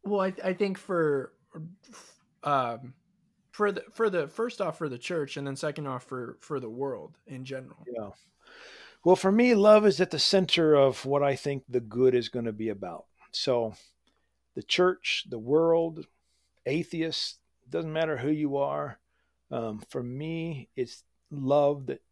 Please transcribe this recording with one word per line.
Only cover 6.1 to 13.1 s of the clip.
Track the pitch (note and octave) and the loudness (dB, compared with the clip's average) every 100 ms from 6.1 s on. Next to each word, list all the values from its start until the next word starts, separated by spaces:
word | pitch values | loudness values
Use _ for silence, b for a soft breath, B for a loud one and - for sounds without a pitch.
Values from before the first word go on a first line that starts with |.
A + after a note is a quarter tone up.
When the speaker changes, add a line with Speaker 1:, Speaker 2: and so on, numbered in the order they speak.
| B2+ A2+ - | -10 -10 -14
Speaker 1:
for | - C#3+ | -8 -8
the | A#2+ | -8
world | A#2+ C#3 A2 D2+ _ - | -8 -6 -6 -12 _ -16
in | C3 | -14
general. | C3 C3 C3 - B2 | -10 -12 -12 -18 -12
Speaker 2:
Yeah. | A#2+ G#2 - _ _ B B B B B B | -10 -10 -14 _ _ B B B B B B
Well, | E3+ F3+ | 4 4
for | F#3+ | 4
me, | G#3+ B3 A3 | 4 6 6
love | G#3 G#3+ G#3+ | 8 8 8
is | F#3+ | 2
at | F3+ | 0
the | D#3 | 0
center | - G3 F3+ - D#3 D3 | 2 4 4 2 6 6
of | C3+ A#2+ C3+ | 6 2 -2
what | C#3 | 2
I | C#3 C3+ | 2 0
think | D3 C#3 - | -4 -6 -4
the | B2 | -4
good | A2 A#2+ B2+ | -4 2 4
is | B2 A2+ | 4 -2
gonna | B2 A#2 | -6 -6
be | G#2+ A2 | -4 -6
about. | G2 F#2 E2 - | -6 -10 -12 -18